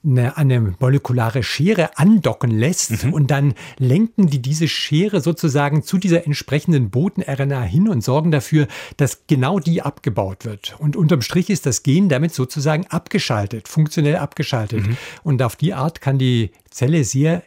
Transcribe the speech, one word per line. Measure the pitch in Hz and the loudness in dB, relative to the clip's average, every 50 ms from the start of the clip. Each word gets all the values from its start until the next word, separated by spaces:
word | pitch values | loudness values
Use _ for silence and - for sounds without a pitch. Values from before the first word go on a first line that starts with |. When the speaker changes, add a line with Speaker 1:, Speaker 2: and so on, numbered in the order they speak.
| - | 0
Speaker 1:
eine, | 156 127 127 120 127 - | 2 2 2 2 0 0
an | - 151 131 131 | 0 2 2 2
eine | 123 113 101 90 - | 2 2 0 -2 0
molekulare | 131 127 135 139 - - 123 123 117 113 113 135 117 | 0 2 2 0 0 0 -2 0 0 0 -2 -2 -4
Schere | - - - 143 190 226 185 160 - - - | -4 -2 0 0 2 2 2 0 -2 0 2
andocken | 139 196 220 208 - 117 110 - - 120 | 4 6 6 6 4 0 -2 0 -2 0
lässt. | 113 107 113 147 185 - - - 120 101 - | 2 2 2 0 0 -2 -4 -4 -4 -2 -2
Speaker 2:
Mhm. | 127 165 | -2 0
Speaker 1:
Und | 156 143 123 | 0 2 2
dann | 147 139 143 143 - - - - - - | 2 2 2 0 0 -2 -10 -20 -6 -2
lenken | 131 123 127 180 226 226 _ - 196 165 | 0 2 4 2 2 0 _ 2 2 2
die | 139 135 120 | 2 0 -2
diese | 131 151 156 165 147 | -2 -2 0 -2 -2
Schere | - - - - 147 151 190 214 202 185 | -2 -4 -4 0 0 0 2 2 0 0
sozusagen | 135 170 170 - - 160 123 147 143 147 147 156 - | 0 0 -2 0 -2 0 0 2 0 2 2 0 0
zu | - - 190 | 0 -2 0
dieser | 185 190 165 170 165 | 2 2 2 2 2
entsprechenden | 151 147 - - - 131 151 - - 165 143 123 101 | 0 -4 -4 -4 -2 -4 -2 0 2 2 2 2 0
Boten-R | 95 123 165 196 - - 190 - 139 127 | 0 0 -2 0 -2 -4 -6 -6 -4 -4
N | 139 139 139 | -2 -2 -2
A | 131 120 | -4 -4
hin | 92 87 147 196 226 | 0 2 2 2 2
und | 190 123 107 | 2 0 0
sorgen | - 127 151 156 175 | 0 0 2 2 2
dafür, | 151 143 - - - 151 143 - - - - - - | 0 0 0 2 2 2 2 0 -4 -14 -16 -18 -4
dass | - 147 127 - _ _ | -2 -2 -2 -2 _ _
genau | - 156 135 127 139 185 196 | 0 2 2 2 2 0 0
die | 151 165 170 175 - | 0 0 0 0 -2
abgebaut | 139 - - - 139 101 - 101 95 92 - - | -4 -8 -4 -6 -4 -2 -2 -4 -4 -6 -8 -10
wird. | 117 104 101 - - - - | -12 -12 -10 -12 -16 -12 -4
Und | 151 147 147 | -4 -2 0
unterm | 240 180 151 180 139 117 | 2 2 4 4 2 0
Strich | - - 175 180 - | 0 -2 -2 0 0
ist | 208 156 - | -2 -2 -2
das | 139 120 - _ | -2 -4 -2 _
Gen | 139 131 175 202 190 | 2 2 4 4 2
damit | 143 127 156 170 - | 2 2 0 -2 -2
sozusagen | - 127 - - 156 135 156 151 151 185 | -4 -6 -4 -4 -4 -2 -2 -2 -2 -4
abgeschaltet, | - - 165 - - - 170 - - 120 104 101 98 - 110 - - | -4 -6 -8 -6 -2 -4 -4 -2 0 -2 -2 -2 -4 -6 -10 -12 -6
funktionell | - 156 156 147 - 165 151 147 151 | 0 0 0 0 0 0 0 0 0
abgeschaltet. | 185 147 - - - 147 - - 120 107 104 120 107 98 | 0 -4 -6 -6 -8 -6 -4 -2 -4 -4 -2 -4 -2 -2
Speaker 2:
Mhm. | 101 117 - - - - - _ | -2 -4 -4 -8 -16 -18 -8 _
Speaker 1:
Und | 160 139 120 131 | -2 0 2 0
auf | 117 - | -2 -2
die | _ - 165 196 | _ -2 -2 -2
Art | 139 131 160 - - | -2 -4 -4 -4 -4
kann | - 139 135 135 | -4 -2 0 2
die | 131 127 123 117 113 - _ _ _ _ | 2 2 0 0 -2 -4 _ _ _ _
Zelle | - - - - 160 165 135 | -6 -2 0 2 2 2 0
sehr | 101 - 135 143 160 170 175 - | 0 0 0 2 2 0 -2 -4